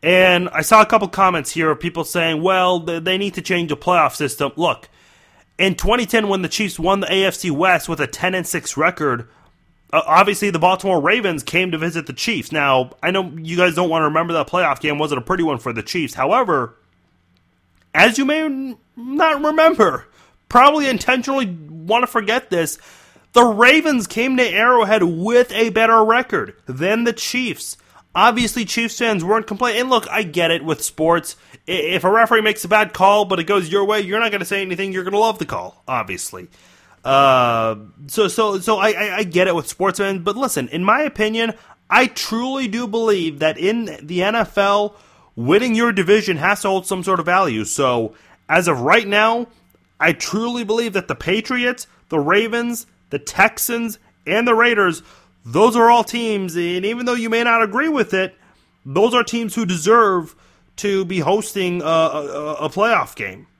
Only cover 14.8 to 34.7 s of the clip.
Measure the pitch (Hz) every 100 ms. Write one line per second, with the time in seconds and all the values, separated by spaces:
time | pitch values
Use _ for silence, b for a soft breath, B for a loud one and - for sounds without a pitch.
14.8 | 151 147 151 139 117 185 165 131 127 113
15.8 | 104 180 151 - 135 233 214 147 117 _
16.8 | _ _ _ _ _ _ _ _ _ _
17.8 | _ 151 214 240 277 302 311 269 269 233
18.8 | _ - 240 285 330 285 302 311 320 311
19.8 | 190 127 - b b b _ 147 277 302
20.8 | 277 240 - 262 247 269 226 170 151 160
21.8 | 160 226 254 233 202 240 - 175 165 -
22.8 | b b b b b 240 240 208 240 311
23.8 | 311 262 190 - 254 254 240 180 233 247
24.8 | 202 220 180 165 190 240 247 214 226 214
25.8 | 226 226 220 240 247 180 101 - - 131
26.8 | 175 220 233 233 - 247 247 180 - -
27.8 | b b b 165 214 233 233 247 214 -
28.8 | 233 - 233 202 170 220 220 202 247 220
29.8 | 254 240 220 214 190 156 165 165 151 156
30.8 | - - 160 170 - - b b - 180
31.8 | 151 185 185 214 226 226 214 208 180 214
32.8 | 214 - 196 208 196 185 165 202 165 196
33.8 | 202 214 190 208 233 202 180 196 190